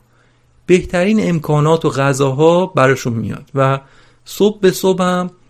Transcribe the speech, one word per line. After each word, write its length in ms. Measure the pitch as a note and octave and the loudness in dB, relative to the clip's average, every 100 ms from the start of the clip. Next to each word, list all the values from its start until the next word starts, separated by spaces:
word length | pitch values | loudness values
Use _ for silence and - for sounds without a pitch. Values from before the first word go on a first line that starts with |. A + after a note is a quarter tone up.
| _ _ _ _ _ _ - | _ _ _ _ _ _ 0
بهترین 600 | F3+ F3 F3+ F#3 A3 F3 | 0 0 -2 0 0 0
امکانات 560 | E3+ D3+ D3+ D3+ D#3+ | -2 0 0 2 0
و 60 | D#3 | 0
غذاها 760 | C3 C#3 C3+ C#3 C3 D#3+ F3 F#3 | -2 -2 0 0 2 2 2 0
براشون 460 | - C3 C3 - | 0 2 0 -2
میاد 380 | A2+ G2+ A2 - | -6 -6 -10 -8
و 260 | C3+ C3+ C#3 - _ _ _ | -2 0 -2 -8 _ _ _
صبح 360 | - - G3+ G#3 | -12 -2 -2 2
به 100 | F#3+ | 0
صبح 320 | F#3 F#3+ F#3 | 0 -2 0
هم 280 | F3+ F3+ F3+ - | -2 -2 -4 -10